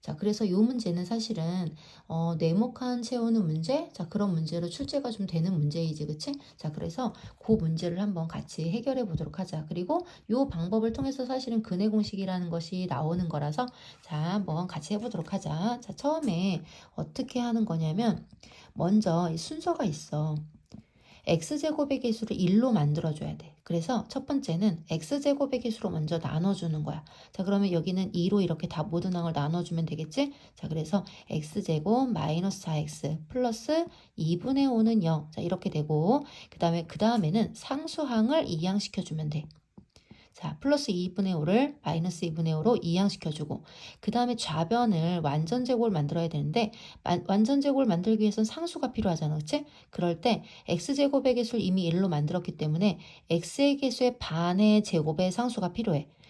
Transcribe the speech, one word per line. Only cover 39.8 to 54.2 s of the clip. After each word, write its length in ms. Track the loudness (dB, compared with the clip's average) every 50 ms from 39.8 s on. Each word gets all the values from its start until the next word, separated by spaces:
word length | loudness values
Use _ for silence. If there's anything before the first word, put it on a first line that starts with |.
| -20 _ _ -20 _ _ -20 -20 -20 _ _
자, 240 | -10 -8 -8 -8 -4
플러스 320 | 2 2 2 2 2 0
이분의 420 | -2 0 0 -2 -2 0 0 0 2
오를 440 | 0 2 4 4 4 4 4 0 -6 _
마이너스 400 | -2 -2 -2 -2 -2 -4 -4 -4
이분의 300 | -4 -2 0 0 0 0
오로 240 | 2 4 4 2 4
이항시켜주고, 840 | 2 0 2 4 2 2 0 -2 -6 -6 -4 -4 -6 -6 -6 -8 -10 -14 -20 -20 -20 -20 -20 -8
그 120 | -6 -2
다음에 260 | 0 2 2 2 0 -4
좌변을 840 | -4 -4 0 0 0 2 2 2 4 4 4 4 2 2 0 0
완전 460 | 0 0 0 0 0 0 0 0 2
제곱을 260 | 2 2 2 4 2
만들어야 380 | 2 2 0 0 0 0 0 0
되는데, 420 | 0 -2 -2 0 2 2 0 0 -2 -10 -20 -20 -20 -8 _
마-, 160 | 0 0 0 2 2
완전 320 | 4 4 4 4 4 4
제곱을 260 | 4 4 4 4 4
만들기 360 | 4 2 2 2 2 2 4
위해선 240 | 4 2 4 2 0
상수가 480 | 0 0 -4 -6 -6 -4 -4 -4 -4 -2
필요하잖아, 440 | 0 0 0 0 0 0 -2 -2 -2
그치? 280 | -2 -2 -2 -2 -4 -4 -16 -20 -20 _
그럴 320 | -6 -2 0 0 -2 0
때 200 | 2 2 2 2 -2 -12 -20 -18 -4 -2
X제곱의 680 | -2 -2 0 -2 2 2 2 4 4 2 4 4 2
개수를 260 | 2 0 0 0 0
이미 220 | 0 2 2 2 2
일로 240 | 2 2 2 2 2
만들었기 460 | 2 0 0 0 0 -2 -4 -4 -6
때문에 440 | -4 -2 -2 0 2 2 2 2 0 -6 -20 -20 -20 _ _
X의 480 | 0 0 0 -2 0 2 4 4 4 4
개수의 420 | 0 -2 0 2 2 2 2
반의 640 | 0